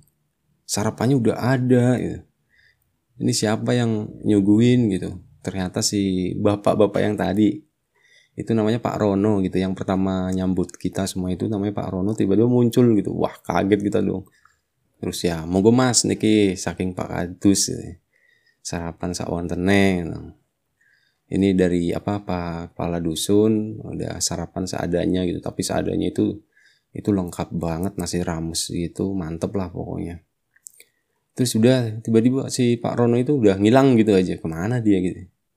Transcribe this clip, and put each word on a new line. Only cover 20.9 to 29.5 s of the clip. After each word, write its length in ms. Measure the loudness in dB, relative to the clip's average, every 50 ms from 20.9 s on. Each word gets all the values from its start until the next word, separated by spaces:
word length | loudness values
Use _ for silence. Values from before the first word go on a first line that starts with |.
| _ _ _ _ _ _ _ -6
"Ini 180 | 0 2 2 4 4
dari 320 | 4 2 2 2 0 0 0 -2
apa, 240 | -4 -4 -4 -6 -6
Pak 560 | -6 -6 -6 -4 -4 -6 -8 -10 -12 -14 _
Kepala 240 | -6 -6 -4 -4 -4
Dusun, 800 | -4 -4 -4 -4 -2 2 2 4 4 4 2 0 -2 -6 -10 -12
udah 400 | -12 -12 -8 -8 -8 -8 -6 -6
sarapan 480 | -6 -4 -4 -6 -8 -8 -6 -8 -6 -6
seadanya," 560 | -6 -6 -4 -2 -2 0 0 0 0 0 -2
gitu. 160 | -2 -4 -4
Tapi 240 | -8 -8 -6 -6 -4
seadanya 480 | -2 -2 -2 -2 -2 -2 -2 -2 -2
itu, 320 | 0 0 -2 -2 -2 -6 _ _ _ _ _ _ _ _ _ _
itu 180 | -16 -6 -2 -2 0
lengkap 340 | 0 -2 -6 -6 -8 -8 -6 -4
banget, 400 | -4 -4 -4 -4 -2 -4 -6 -4
nasi 240 | -6 -6 -4 -4 -4
rames 480 | -4 -4 -4 -6 -6 -6 -6 -6 -6 -6
gitu, 480 | -6 -6 -6 -6 -4 -6 -4 -4 -4
mantep 400 | -6 -6 -6 -6 -6 -6 -4